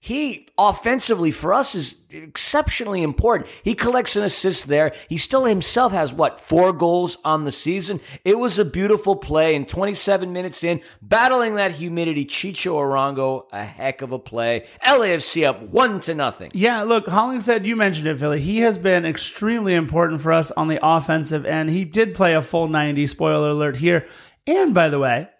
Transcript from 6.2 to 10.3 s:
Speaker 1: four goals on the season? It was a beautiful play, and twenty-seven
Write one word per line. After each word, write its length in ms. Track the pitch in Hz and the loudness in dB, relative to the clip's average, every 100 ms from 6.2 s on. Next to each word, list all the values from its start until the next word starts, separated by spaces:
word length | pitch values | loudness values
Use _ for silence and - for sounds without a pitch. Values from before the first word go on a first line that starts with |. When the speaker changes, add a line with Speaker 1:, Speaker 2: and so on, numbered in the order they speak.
| 151 - | 0 -2
Speaker 1:
four 320 | - 160 180 | 0 4 4
goals 460 | 165 170 175 175 - | 4 2 2 0 -4
on 220 | 156 156 | 0 0
the 80 | 147 | 0
season? 480 | - 151 190 175 190 - 139 | -6 -4 -4 -4 -8 -10 -6
It 140 | 180 220 | 2 2
was 200 | 247 180 | 2 0
a 60 | |
beautiful 520 | 180 175 196 208 202 196 | 0 0 2 2 2 -2
play, 380 | - 156 160 | 0 2 2
and 140 | 151 139 | 2 -2
twenty-seven 640 | 165 196 202 - 196 185 | -4 -4 -2 0 0 -2